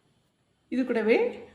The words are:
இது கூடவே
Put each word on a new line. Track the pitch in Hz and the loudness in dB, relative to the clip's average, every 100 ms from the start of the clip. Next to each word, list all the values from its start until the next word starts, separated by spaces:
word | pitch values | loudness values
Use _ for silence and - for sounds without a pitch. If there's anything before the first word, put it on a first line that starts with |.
| _ _ _ _ _ _ - | _ _ _ _ _ _ -8
இது | 247 254 | -4 -2
கூடவே | 226 214 311 494 - - | 0 2 2 2 -4 -18